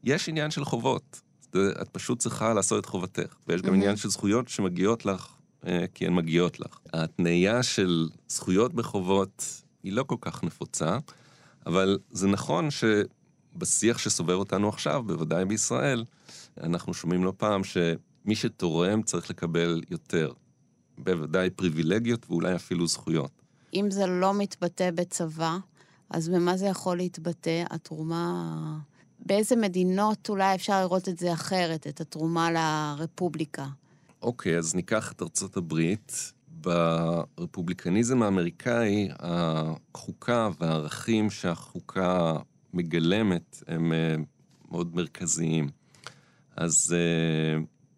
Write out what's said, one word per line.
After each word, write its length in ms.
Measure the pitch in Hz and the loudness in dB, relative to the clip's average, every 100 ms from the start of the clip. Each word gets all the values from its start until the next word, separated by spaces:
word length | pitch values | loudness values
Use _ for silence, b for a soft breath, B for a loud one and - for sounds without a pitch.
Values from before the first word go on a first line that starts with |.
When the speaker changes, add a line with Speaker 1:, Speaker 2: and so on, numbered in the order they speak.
Speaker 1:
יש 240 | - 151 - | 0 0 0
עניין 220 | 160 151 | -2 -2
של 140 | 151 | -2
חובות. 560 | 139 120 120 127 - - _ _ _ | -4 0 0 0 -4 -20 _ _ _
זה, 200 | 92 98 - | 2 2 0
את 60 | - | -6
פשוט 300 | 95 - 123 | -8 -4 -2
צריכה 360 | 117 - 110 | -2 0 2
לעשות 260 | 110 95 107 | 2 2 0
את 60 | 101 | 0
חובתך. 480 | 95 90 - - - - | -4 -4 -4 -6 -8 -2
ויש 140 | 85 | 0
גם 40 | 92 | 4
Speaker 2:
מהמם. 160 | 98 | 4
Speaker 1:
עניין 140 | 98 104 | 4 2
של 120 | 107 | -2
זכויות 400 | - 101 110 127 | -2 2 2 0
שמגיעות 580 | - 95 90 95 113 104 | -2 -2 2 2 2 0
לך, 300 | 95 - - _ _ 85 | -4 -6 -20 _ _ -2
אה, 180 | 90 85 | 0 -2
כי 120 | - 87 | -4 0
הן 80 | |
מגיעות 460 | 87 82 80 87 - | 2 4 4 2 0
לך. 180 | - - - | -14 -14 -8
ההתניה 680 | 80 82 - 87 87 92 120 | -4 -4 0 2 4 4 4
של 460 | 120 - 92 85 82 - _ | 0 2 2 4 0 -4 _
זכויות 460 | - - 92 123 | -8 0 4 4
בחובות 880 | 90 113 104 92 98 98 _ - - _ _ | 0 -4 -2 2 2 2 _ -10 -10 _ _
היא 100 | 95 | -4
לא 100 | 104 | -4
כל 140 | 139 120 | -2 -4
כך 240 | - - | -6 -6
נפוצה, 540 | 87 - - - 80 101 - B B B B B - | -8 -8 -10 -4 -2 -2 -6 B B B B B -2
אבל 320 | 87 95 98 - | 2 2 2 -2
זה 160 | - 98 | 0 2
נכון 420 | 101 - 156 160 | 2 0 0 0
שבשיח 1300 | 139 113 107 101 _ _ _ _ - 90 - 107 117 | 0 2 4 2 _ _ _ _ -8 -2 2 2 2
שסובב 360 | - - 82 | 0 -2 0
אותנו 340 | 92 98 95 104 | 0 0 0 0
עכשיו, 340 | 107 - 151 113 | 0 -2 -2 -2
בוודאי 380 | 82 80 - | -4 0 0
בישראל, 600 | 95 107 - 123 139 123 117 B B B B - | 0 0 0 0 0 0 -4 B B B B -8
אנחנו 340 | 82 85 - | -2 -2 -2
שומעים 300 | 87 82 90 | -6 0 2
לא 80 | 92 92 | 0 0
פעם 280 | 107 101 | 0 0
שמי 680 | 95 98 85 82 _ _ 101 | 0 0 0 0 _ _ -2
שתורם 680 | 110 120 - 90 80 90 107 | 0 0 -2 0 2 2 2
צריך 280 | 110 90 - | 0 -4 -6
לקבל 500 | 90 85 82 85 82 - | -6 -2 2 2 0 -2
יותר. 420 | 85 _ 87 78 - _ _ _ _ _ - | -10 _ 0 0 -4 _ _ _ _ _ -10
בוודאי 460 | - 87 73 87 92 | -2 -2 0 0 0
פריבילגיות 760 | 92 92 78 80 101 117 117 - | 0 -2 0 2 2 0 -2 -2
ואולי 240 | 87 87 | -2 0
אפילו 320 | 90 - 87 82 | -2 -2 -2 0
זכויות. 440 | - - 80 67 _ _ b b | -2 -2 -2 -2 _ _ b b
Speaker 2:
אם 160 | 180 202 | -2 -2
זה 160 | 196 190 | 0 0
לא 280 | 180 185 | 2 2
מתבטא 560 | 202 202 - 175 175 180 | 2 -2 -2 -6 0 -2
בצבא, 680 | 170 180 - 165 156 165 175 190 b b b b | 0 -4 -4 -6 -2 -2 -2 -8 b b b b
אז 180 | - 165 | -4 0
במה 280 | 175 175 185 | 2 2 2
זה 100 | 196 | 0
יכול 300 | 185 - 175 | -2 -2 -2
להתבטא, 680 | 180 180 160 170 - 165 175 | -4 -4 -6 -4 -2 -2 -2
התרומה? 1080 | 165 - 156 160 165 170 175 165 160 156 156 147 b b _ | -8 -10 -8 -4 -2 -2 -4 -4 -6 -6 -8 -12 b b _
באיזה 380 | 190 202 214 240 | 0 2 4 2
מדינות 720 | 208 180 180 185 214 214 - | 2 2 2 4 2 2 -2
אולי 260 | 202 190 | 2 4
אפשר 260 | 190 190 196 | 2 2 2
לראות 280 | 185 185 185 | 4 2 0
את 100 | 170 | -2
זה 140 | 175 | 0
אחרת, 540 | 165 - 190 170 160 - | -2 0 0 0 -2 -6
את 140 | 147 | -10
התרומה 500 | 156 156 160 170 165 | -10 -4 -2 2 2
לרפובליקה? 1160 | 165 160 156 151 143 160 - 180 156 151 - 139 139 b b b b | 2 2 0 -2 -4 -8 -4 -4 -2 -6 -6 -10 -12 b b b b
Speaker 1:
אוקיי, 360 | - 123 95 82 | -4 -2 0 2
אז 160 | 82 | 2
ניקח 380 | 90 87 110 107 | -2 0 -2 -2
את 100 | - | -8
ארצות 340 | 87 - 95 98 | -6 -4 -4 -4
הברית. 760 | 85 80 82 104 _ - - _ _ 82 | -2 0 2 0 _ -10 -10 _ _ -10
ברפובליקניזם 1600 | 82 87 85 82 82 85 82 - 87 - 85 90 87 92 117 131 | -2 2 2 2 0 0 -4 -8 -10 -6 -6 -4 0 2 2 2
האמריקאי, 840 | 107 95 87 - 127 117 113 104 98 - | 4 2 0 -2 -2 0 2 2 0 -4
החוקה 1300 | 85 87 82 78 80 80 _ - - 85 - 120 110 82 | -4 0 0 0 -2 -6 _ -16 -14 -10 -2 0 0 -2
והערכים 680 | 85 80 76 - - 110 107 | -2 -2 -4 -8 0 2 2
שהחוקה 1080 | - 92 82 - 87 - 95 92 92 85 78 - _ _ | -2 -4 -4 -8 -16 -10 -2 0 2 2 0 -6 _ _
מגלמת 880 | 90 85 85 82 98 110 87 - - - | -6 -2 2 2 2 2 0 -4 -20 -8
הם, 240 | 82 82 | -2 0
אה, 220 | 80 80 78 76 _ _ _ - | 0 0 -2 -4 _ _ _ -10
מאוד 240 | 85 85 | -6 -4
מרכזיים. 760 | 85 85 - 87 80 80 80 71 - B B B B B B B - | -4 -6 -6 -4 -2 0 0 0 -6 B B B B B B B -6
אז, 380 | 82 82 - 87 | 0 0 2 2
אה, 640 | 85 82 82 78 78 78 80 _ _ | 2 2 2 2 0 0 -4 _ _